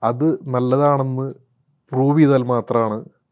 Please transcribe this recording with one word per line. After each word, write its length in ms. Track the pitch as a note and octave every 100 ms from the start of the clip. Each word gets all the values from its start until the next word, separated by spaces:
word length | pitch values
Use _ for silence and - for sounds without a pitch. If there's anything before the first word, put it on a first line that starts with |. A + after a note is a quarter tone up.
അത് 460 | A2+ B2 D#3 D3 C#3
നല്ലതാണെന്ന് 840 | B2+ B2+ C3 C#3+ C#3 C3+ C3 C3+ - _ _ _ _ _
പ്രൂവ് 280 | C3 C#3 D3
ചെയ്താൽ 240 | D3 C3+
മാത്രമാണ് 600 | B2 B2 A2 A#2 A2+ G#2+ - _ _